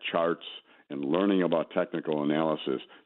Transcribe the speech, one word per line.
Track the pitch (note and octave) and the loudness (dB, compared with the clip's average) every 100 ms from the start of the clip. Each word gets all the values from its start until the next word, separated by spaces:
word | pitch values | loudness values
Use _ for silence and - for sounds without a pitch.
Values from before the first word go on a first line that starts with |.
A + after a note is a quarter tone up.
| - | -2
charts | F2 E2+ E2 - - - - - | 0 0 -2 -8 -18 -20 -20 -14
and | C#2+ | -6
learning | C#2 E2+ G2+ F#2+ | 0 2 4 4
about | E2+ E2 D2+ | 4 2 0
technical | F#2 F2 E2+ D#2+ D2+ | -2 -2 -4 -2 0
analysis, | D2 D2+ D#2+ D#2 - B1+ - - | 0 2 2 0 -2 -4 -6 -20